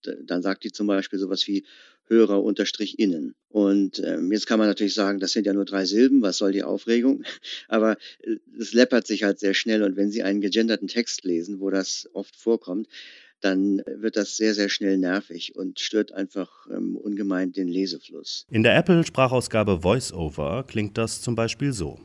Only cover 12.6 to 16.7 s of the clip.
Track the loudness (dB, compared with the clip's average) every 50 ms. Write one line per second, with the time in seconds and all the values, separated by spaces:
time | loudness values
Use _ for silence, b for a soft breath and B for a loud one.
12.6 | 0 -6 -6 -6 -6 B B B B B B B B B B B -2 0 2 2
13.6 | 2 2 0 0 -2 -6 -10 -4 -4 -2 -2 -2 -4 -4 -2 0 0 0 2 2
14.6 | 0 -2 -2 -2 0 0 2 2 2 0 0 -2 -4 _ -14 -12 -12 -12 -10 -8
15.6 | -10 -8 -8 -8 -8 -2 0 -2 -2 -2 -6 -8 -8 -6 -6 -8 -8 -8 _ _
16.6 | -16 -12